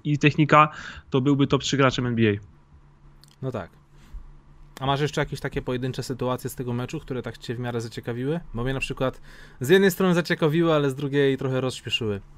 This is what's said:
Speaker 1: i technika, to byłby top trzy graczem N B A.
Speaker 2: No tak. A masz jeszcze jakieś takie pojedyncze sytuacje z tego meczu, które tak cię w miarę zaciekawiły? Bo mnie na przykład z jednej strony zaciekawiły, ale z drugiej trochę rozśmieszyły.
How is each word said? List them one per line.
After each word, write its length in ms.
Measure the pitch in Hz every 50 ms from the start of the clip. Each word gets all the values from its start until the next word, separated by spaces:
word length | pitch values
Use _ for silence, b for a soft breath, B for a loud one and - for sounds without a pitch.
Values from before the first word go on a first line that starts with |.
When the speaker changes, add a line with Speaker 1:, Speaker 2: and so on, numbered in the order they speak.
| -
Speaker 1:
i 140 | 151 147 139
technika, 500 | - 151 139 - 156 143 156 151 151 151 B B B B B B B B
to 100 | - 135
byłby 260 | 127 143 143 135 139
top 160 | 127 147 135 -
trzy 140 | - -
graczem 300 | 131 139 131 123 - 123
N 100 | 123 120
B 60 | 113 113
A. 100 | 107 104 104 - - - - - _ - - - - - - - - - - - - - - -
Speaker 2:
No 100 | 131 120
tak. 180 | 110 85 82 - - - _ - b b b b b b - - - - - - - - - - -
A 60 | 131
masz 140 | 135 139 135
jeszcze 200 | 151 139 - -
jakieś 200 | 143 - 143 139
takie 220 | - 139 - 139 131
pojedyncze 400 | - 127 123 123 131 123 - 127
sytuacje 480 | - 135 120 127 123 127 123 - 135
z 40 | -
tego 180 | - 131 123 120
meczu, 280 | 120 123 123 - -
które 220 | - - 135 123 110
tak 160 | 120 113 -
cię 160 | - - 120
w 40 | 117
miarę 220 | 123 123 117 117
zaciekawiły? 600 | 113 117 - - - - 117 120 123 135 160 170 170 - -
Bo 100 | 117 120
mnie 100 | 127 135
na 60 | 135
przykład 400 | - - 131 - 131 131 123 - - b b b b b b b
z 80 | 127 127
jednej 220 | 175 196 196 196
strony 240 | 180 - 190 185 175
zaciekawiły, 600 | 175 165 - 175 156 170 151 147 170 170 165 160
ale 160 | 151 143 143
z 40 | 131
drugiej 420 | 131 147 139 135 143 139 139 135
trochę 240 | 131 135 131 131 131
rozśmieszyły. 600 | 127 131 - - - - - - 120 107 101 98 - - -